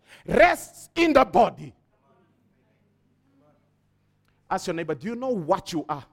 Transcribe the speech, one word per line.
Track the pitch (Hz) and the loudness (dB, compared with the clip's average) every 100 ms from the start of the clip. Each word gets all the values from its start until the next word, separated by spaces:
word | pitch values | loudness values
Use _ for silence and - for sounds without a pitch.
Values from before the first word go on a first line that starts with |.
| _ - - | _ -20 -4
rests | 240 339 330 - - - | 4 4 2 -8 -20 -14
in | - 339 | 0 4
the | 277 | 4
body. | 208 - 180 - 151 _ _ _ _ _ _ _ _ _ _ _ _ _ _ _ _ _ _ _ _ _ _ _ _ _ _ _ _ | 4 4 2 0 -20 _ _ _ _ _ _ _ _ _ _ _ _ _ _ _ _ _ _ _ _ _ _ _ _ _ _ _ _
Ask | 185 - | -6 -4
your | |
neighbor, | 165 165 | -6 -6
"Do | 151 160 | -6 -8
you | 233 | -8
know | 262 | -4
what | 240 151 190 - | -4 -2 -2 -2
you | 170 - | -8 -6
are?" | 147 - | -10 -10